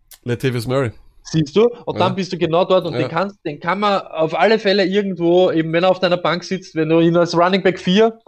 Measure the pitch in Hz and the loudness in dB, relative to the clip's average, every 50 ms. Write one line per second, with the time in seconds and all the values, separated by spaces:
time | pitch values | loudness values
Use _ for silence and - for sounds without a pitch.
0 | _ _ - - - 120 120 - 135 131 120 123 107 123 127 139 135 107 - - | _ _ -20 -12 -8 -8 -6 -4 -2 -4 -4 -4 -4 -4 -2 -2 -2 -4 -6 -10
1 | - - _ _ _ - - 160 151 - - 208 233 240 233 - - 165 - - | -18 -20 _ _ _ -6 -4 -2 -2 0 2 2 2 2 0 -4 -10 -6 -2 -2
2 | 180 190 185 190 180 - 190 156 170 160 160 175 185 185 185 185 175 165 120 - | -2 0 -2 -4 -6 -8 -6 -4 -2 0 0 0 2 2 2 0 0 -2 -4 -4
3 | 131 123 160 165 196 202 196 _ - 165 147 151 160 170 185 202 208 202 196 185 | -4 -4 -4 -4 -4 -4 -8 _ -12 -12 -10 -8 -6 -6 -4 -2 0 0 0 -2
4 | - - - 160 160 156 170 160 185 214 226 214 214 196 190 208 190 185 190 208 | -4 -6 -4 -4 -2 -2 0 2 2 2 2 2 2 0 2 2 0 0 0 -2
5 | 202 196 180 160 170 170 175 180 185 165 156 160 160 160 160 170 185 190 180 - | -2 -2 -4 -2 0 2 4 4 4 4 2 0 -2 0 0 2 2 2 2 2
6 | 190 175 175 175 - 151 170 180 - - 190 185 - - - 160 156 156 165 170 | 0 0 0 0 0 -2 -2 -4 -4 -6 -8 -8 -8 -8 -6 -4 0 2 2 4
7 | 165 170 170 175 170 170 165 165 170 185 196 190 170 190 170 - - 180 185 214 | 4 4 4 2 2 2 2 2 2 2 2 2 0 0 -2 -2 -2 0 2 2
8 | 226 226 226 - _ | 2 2 0 -4 _